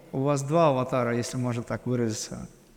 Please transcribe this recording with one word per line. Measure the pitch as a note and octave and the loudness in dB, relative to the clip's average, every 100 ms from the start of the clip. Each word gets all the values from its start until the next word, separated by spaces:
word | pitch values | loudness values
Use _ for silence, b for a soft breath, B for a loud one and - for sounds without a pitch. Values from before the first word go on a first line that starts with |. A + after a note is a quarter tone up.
| - | -8
у | C3+ | -2
вас | C#3 C#3+ | 0 0
два | C#3 E3 D#3+ | 2 4 6
аватара, | B2+ B2 C3 A#2+ | 4 0 0 0
если | A#2+ A#2 C3 | 0 -2 -2
можно | B2 A#2+ | -2 -2
так | A2+ A#2 A#2+ | -4 -6 -2
выразиться. | B2 A#2 G#2+ - B2 B2 - - | 0 0 -2 -6 -10 -12 -16 -20